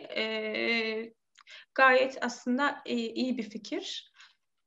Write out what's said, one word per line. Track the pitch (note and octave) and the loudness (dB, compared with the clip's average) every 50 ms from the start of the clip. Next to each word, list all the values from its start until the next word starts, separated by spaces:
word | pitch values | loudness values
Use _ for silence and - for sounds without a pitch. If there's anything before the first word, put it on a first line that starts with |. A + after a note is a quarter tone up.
| - - - | -6 -6 -4
e, | - A3 A3 A3 A3 G#3+ G#3+ G#3+ A3+ A#3 A3+ A#3 A#3 A3 A3 A3 A3 A3+ A3+ - _ _ _ _ _ - - - - - _ - | -4 -2 -2 -2 -4 -4 -4 -2 -2 0 0 0 0 0 -2 -2 -4 -6 -8 -12 _ _ _ _ _ -20 -20 -20 -20 -20 _ 2
gayet | - C4 C4 B3+ C4 C4 C4+ - - | 6 8 8 8 8 4 2 0 -2
aslında, | - B3 A#3+ - - B3 B3 B3+ C#4+ C#4+ C#4 - - | -4 -4 -4 -4 -2 -2 0 2 2 0 0 -2 -6
e, | - B3 | -4 -2
iyi | A#3+ A#3 A3+ A3+ A3+ B3 B3+ A#3+ - | -2 -2 -2 -2 -2 -2 0 0 -2
bir | G#3+ G#3 | -4 -8
fikir. | - A3 - - C#4+ F#4 G4 - - - - - _ - - - _ _ _ _ _ _ _ | -10 -12 -10 -6 -6 -6 -6 -6 -10 -12 -14 -16 _ -20 -20 -20 _ _ _ _ _ _ _